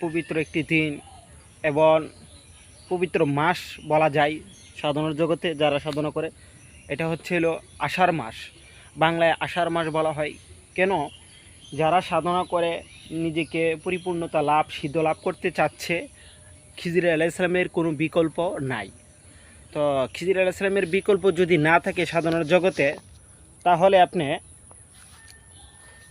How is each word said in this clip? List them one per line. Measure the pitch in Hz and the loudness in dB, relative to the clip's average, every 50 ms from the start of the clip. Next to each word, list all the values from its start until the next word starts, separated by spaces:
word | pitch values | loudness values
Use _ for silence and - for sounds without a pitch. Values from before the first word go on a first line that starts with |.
| 175 | -6
পবিত্র | 165 156 170 156 - 170 160 | -6 -4 -4 -6 -4 -4 -4
একটি | 151 - - 170 143 | -4 -4 -4 -6 -2
দিন | - 165 160 156 151 143 135 - - - - - - - - - - - - - | 0 0 0 0 -2 -4 -8 -12 -18 -20 -20 -20 -20 -20 -20 -20 -20 -12 -6 -4
এবং | 156 143 151 156 160 160 160 151 - - - - - - - - - - - - - - - - - | -2 2 4 4 6 4 4 2 -4 -14 -20 -20 -20 -20 -20 -20 -20 -20 -20 -20 -20 -20 -18 -10 -6
পবিত্র | 185 175 185 165 - 185 160 | -4 -2 -2 0 0 0 2
মাস | 143 139 143 151 170 180 - - - - - - 151 | 2 2 2 2 2 0 0 -4 -14 -16 -12 -4 0
বলা | 151 156 156 156 | 2 2 4 4
যায়। | 139 151 147 151 156 156 - - - - - - - - | 4 2 2 2 0 -4 -12 -18 -20 -20 -20 -20 -12 -6
সাধনার | - 151 143 147 156 156 151 | -4 -2 -2 -2 -2 -2 -2
জগতে | 143 165 151 170 151 - 180 160 | -2 0 0 0 -2 -2 -4 -2
যারা | 143 151 147 143 143 | 0 0 2 0 0
সাধনা | - 156 143 147 151 151 | -2 -4 -4 -4 -4 -4
করে, | 151 156 156 160 - - - - - - - - - - - - | -4 -6 -6 -8 -8 -14 -20 -20 -20 -20 -20 -20 -20 -18 -12 -10
এটা | 143 131 165 160 | -6 -6 -4 -4
হচ্ছে | 165 160 - - 180 | -4 -6 -6 -4 -2
হলো | 175 165 165 160 - - - - - | 0 0 0 -2 -4 -8 -16 -12 -8
আষাঢ় | - 143 - 185 185 175 | -6 -4 0 2 2 2
মাস, | 170 151 117 113 113 - - - - - - - - - - - - 147 | 2 0 -4 -8 -12 -14 -18 -20 -20 -20 -20 -20 -20 -20 -20 -12 -4 0
বাংলায় | 156 165 170 165 165 165 151 - | 0 2 2 4 4 2 2 2
আষাঢ় | 156 143 - 180 170 165 | -2 -4 -2 -2 -2 0
মাস | 165 170 165 156 | 0 -2 -2 -2
বলা | 147 160 156 156 | -2 -2 -2 -2
হয়। | 151 147 151 147 - - - - - - - - - | -2 -4 -4 -6 -8 -12 -20 -20 -20 -20 -20 -10 -2
কেন? | - 185 190 196 165 143 156 - - - - - - - - - - - - 151 | 0 0 2 2 0 -2 -6 -10 -16 -20 -20 -20 -20 -20 -20 -20 -20 -20 -10 -4
যারা | 139 160 156 170 185 | 0 2 2 2 2
সাধনা | 175 - 180 160 156 175 175 180 180 | 2 0 -2 -2 0 0 0 -2 -2
করে | 175 185 175 170 170 165 165 160 - - - - - | -2 -2 -2 0 0 -4 -6 -8 -14 -20 -20 -16 -10
নিজেকে | 160 165 165 165 151 165 160 - - 165 165 165 160 156 - | -8 -6 -4 -4 -2 -4 -4 -4 -2 -2 0 0 -2 -4 -4
পরিপূর্ণতা | 185 180 175 170 185 175 170 170 156 - 160 | -6 -6 -6 -4 -4 -4 -4 -4 -2 -2 0
লাভ, | 147 147 147 151 - - | 0 2 2 2 0 -2
সিদ্ধ | - - - 147 135 165 | -6 -10 -8 -6 -2 -2
লাভ | 156 156 160 - - | 0 0 -2 -2 -4
করতে | 185 - - - 180 | -6 -6 -4 -6 -4
চাচ্ছে, | 160 - 156 151 - - - - 175 175 294 269 - - - - - - - - - - - - - - | -2 0 0 -2 -2 -6 -6 -4 -4 -4 -6 -8 -16 -20 -20 -20 -20 -20 -20 -20 -20 -20 -20 -20 -16 -10
খিজির | - 180 165 180 170 175 | -6 -4 0 0 2 2
আলাইহিস | 165 156 160 170 - | 2 2 0 0 0
সালামের | - 185 170 180 180 180 175 | -2 -2 0 0 0 -2 -2
কোনো | - 180 165 165 | -2 -2 -2 -2
বিকল্প | 156 135 160 151 - 175 165 160 - - 170 185 - 170 | -2 -2 -4 -2 0 0 0 0 0 -2 -4 -4 -4 -6
নাই। | 143 131 127 113 101 95 - - - - - _ - - - - - - - - - - - | -6 -6 -6 -6 -8 -10 -14 -20 -20 -20 -20 _ -20 -20 -20 -20 -20 -20 -20 -20 -18 -10 -6
তো | 151 147 147 139 135 127 120 - | -2 -2 0 0 0 -2 -2 -4
খিজির | - 170 185 185 185 | -6 -2 -2 0 2
আলাইহিস | 185 185 180 - | 0 0 0 -2
সালামের | 196 196 196 196 190 | -2 -2 0 0 -2
বিকল্প | 165 165 196 - - 202 180 170 196 | 0 -2 -2 2 2 2 2 4 2
যদি | 170 160 185 160 180 156 | 2 2 2 2 4 4
না | 151 156 165 175 | 4 6 4 4
থাকে | - 196 170 180 165 | 4 0 -4 -4 -4
সাধনার | - - 170 156 165 165 165 165 143 | -2 0 0 0 0 0 0 0 2
জগতে, | 170 180 165 190 - - 143 139 156 202 - - - - - - - - - - - - - | 2 4 4 2 0 0 0 -2 -2 -4 -10 -20 -20 -20 -20 -20 -20 -20 -20 -20 -12 -4 0
তাহলে | 175 180 160 180 196 196 185 | 2 4 6 6 6 8 8
আপনি | 175 170 - 180 147 135 156 220 - - - - - - - - - - - - - - - - - - - - - - - - - - - - - - - - - - | 6 6 4 0 -2 -2 -4 -6 -8 -12 -20 -20 -20 -20 -20 -20 -20 -20 -20 -20 -20 -20 -20 -20 -20 -20 -20 -20 -20 -20 -20 -20 -20 -20 -20 -20 -20 -20 -20 -20 -6 2